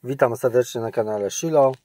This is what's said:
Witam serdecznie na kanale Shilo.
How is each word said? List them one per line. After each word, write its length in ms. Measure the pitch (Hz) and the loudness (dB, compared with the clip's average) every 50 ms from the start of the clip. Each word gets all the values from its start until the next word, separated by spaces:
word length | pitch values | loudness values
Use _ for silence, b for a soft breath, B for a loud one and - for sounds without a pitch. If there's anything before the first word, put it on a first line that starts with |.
| - | -6
Witam 300 | 123 139 135 143 120 117 | -8 0 2 2 2 2
serdecznie 440 | 110 - 127 117 127 123 - - 123 | 0 -2 2 2 2 2 2 -4 -6
na 100 | 113 113 | -6 -4
kanale 400 | - - 110 107 107 104 101 98 | -2 -2 -2 -2 -2 -4 -4 -4
Shilo. 420 | - - - 165 156 147 135 135 131 _ | -4 -4 -6 0 2 4 4 4 2 _